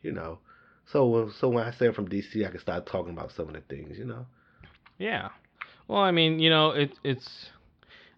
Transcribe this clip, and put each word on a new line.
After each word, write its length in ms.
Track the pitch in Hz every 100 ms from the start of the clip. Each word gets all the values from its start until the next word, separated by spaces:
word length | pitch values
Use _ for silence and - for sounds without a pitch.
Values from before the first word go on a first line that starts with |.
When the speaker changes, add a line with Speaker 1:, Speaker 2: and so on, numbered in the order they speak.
Speaker 1:
you 100 | -
know, 260 | - 80 82 _ - _ _ _
so 200 | 147 127
when, 240 | 117 110
so 180 | - 131
when 160 | 120 113
I 60 |
say 160 | 120 120
I'm 40 |
from 160 | 110 98
D 140 | 98
C, 240 | 104 110 98
I 40 |
can 100 | 87
start 260 | - 87 -
talking 260 | 95 87
about 200 | 82 71
some 160 | - 78
of 60 |
the 60 | 78
things, 380 | - 69 71 71
you 80 | 123
know? 180 | 113 127 _ _ _ - _ _ -
Speaker 2:
Yeah. 320 | 202 220 - - _ _ - _ -
Well, 120 | 202
I 100 | 196
mean, 280 | 170 160 160
you 100 | 160
know, 220 | 160 156
it, 240 | 143 143 -
it's, 460 | 139 127 - - - - _ _ _ - -